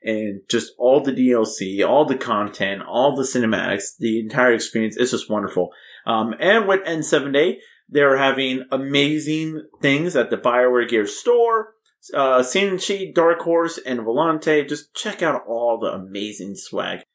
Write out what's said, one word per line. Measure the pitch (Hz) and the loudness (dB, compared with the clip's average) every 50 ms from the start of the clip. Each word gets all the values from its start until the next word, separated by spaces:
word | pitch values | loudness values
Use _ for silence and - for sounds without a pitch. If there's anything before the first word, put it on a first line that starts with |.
| - | -4
And | 113 110 107 110 104 101 98 _ | -4 -4 -4 -4 -6 -8 -10 _
just | - 131 113 113 - _ | -2 0 0 0 -4 _
all | - 120 123 135 151 | 0 4 4 4 4
the | 143 135 | 4 0
D | 123 120 127 127 | 0 2 2 4
L | 123 113 110 | 4 2 2
C, | 107 - - 98 95 98 101 | 0 -2 -6 -6 -4 0 0
all | 95 82 123 143 156 | 2 4 4 4 4
the | 147 131 | 2 0
content, | 127 - 120 110 104 104 101 - - 101 98 98 98 - | -2 -2 -2 -2 -2 -2 -4 -4 -4 -4 -4 -4 -6 -8
all | - 92 120 131 143 139 | -4 0 2 2 2 2
the | 135 127 | 0 -4
cinematics, | 127 - 127 117 110 107 90 90 92 95 98 - - - | -2 0 0 0 0 0 0 0 -2 -4 -4 -6 -10 -8
the | _ 117 113 110 113 | _ -2 -2 -2 -2
entire | 110 110 - 123 123 123 117 | -4 -4 -2 2 4 4 2
experience, | 110 - - - 117 110 107 107 | 2 -2 -4 -4 -2 -2 -2 -2
it's | - 123 123 | -2 -2 -2
just | - 110 - - | -2 -6 -4 -4
wonderful. | 107 104 101 92 - 92 87 - - - - - - - _ | -4 -4 -4 -2 -2 -2 -4 -4 -6 -20 -20 -20 -20 -12 _
Um, | - 113 110 110 117 107 - | -4 -2 -2 -2 -4 -4 -2
and | 151 185 214 226 208 | 2 2 4 4 4
with | 190 190 190 - | 2 0 0 0
N | 165 170 156 | -2 -4 -4
seven | 151 - 165 147 135 139 | 0 2 2 2 2 2
Day, | 135 139 160 190 - - - - _ _ _ _ | 2 2 2 2 0 -6 -12 -20 _ _ _ _
they're | 127 139 143 139 135 | 2 4 4 4 4
having | 135 139 135 127 131 135 131 127 131 131 _ | 4 4 2 2 2 -2 -2 -2 -4 -4 _
amazing | 139 131 135 139 139 143 143 147 151 151 143 151 156 156 160 156 156 156 - - _ _ | -4 -4 -2 0 2 2 2 2 0 -2 -2 -4 -4 -4 -4 -6 -8 -10 -14 -16 _ _
things | - 139 139 147 165 175 160 | 0 0 2 2 0 0 0
at | 135 113 - | 0 0 0
the | 117 | -2
BioWare | 101 - 127 120 123 123 127 123 123 117 | -2 0 0 2 4 4 4 4 2 2
Gear | 113 120 113 104 | 2 0 0 0
store. | 101 - - - 240 240 240 233 233 226 220 214 - _ _ _ _ _ _ _ - - | -2 -6 -2 0 2 4 4 4 2 2 0 -2 -6 _ _ _ _ _ _ _ -6 -2
Uh, | 143 135 131 131 127 127 | 0 2 4 4 2 2
Senshi, | - - 190 196 202 185 175 - - 202 196 190 165 - | 2 0 0 0 0 -2 -4 -4 -4 -4 -4 -6 0 2
Dark | 175 165 165 170 170 | 4 4 4 2 2
Horse, | - 170 170 165 170 165 160 - | 0 0 2 2 0 0 -4 -8
and | - 127 127 120 | -6 -6 -6 -4
Volante. | 110 110 117 139 160 165 160 156 - 160 156 151 139 | -2 -2 0 0 0 0 0 0 0 2 2 2 0
Just | 139 151 143 - _ _ | -2 -8 -10 -10 _ _
check | - - 220 196 - 175 | -8 -8 -8 -6 -2 -2
out | 160 135 123 - | -2 -2 -2 -4
all | - 117 117 120 120 113 107 | -6 -4 -2 0 0 0 0
the | 107 - | -2 -4
amazing | - 95 92 95 95 101 104 107 104 - 92 98 98 | -4 -6 -10 -10 -8 -8 -8 -8 -8 -10 -12 -12 -12
swag. | 95 - - - 95 92 92 95 92 - _ | -12 -12 -8 -6 -6 -6 -6 -8 -10 -12 _